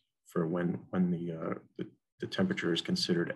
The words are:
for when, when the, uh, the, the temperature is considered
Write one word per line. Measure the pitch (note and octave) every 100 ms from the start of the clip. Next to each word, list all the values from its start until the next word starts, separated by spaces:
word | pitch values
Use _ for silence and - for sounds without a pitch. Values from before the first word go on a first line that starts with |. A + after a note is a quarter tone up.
| _ _ -
for | - D#2+
when, | F2 F2 - -
when | F#2 F2+
the, | E2+ E2+
uh, | D#2+ E2 - - -
the, | - - _ -
the | -
temperature | - F#2+ F#2+ E2+
is | E2+
considered | - - - F2 E2+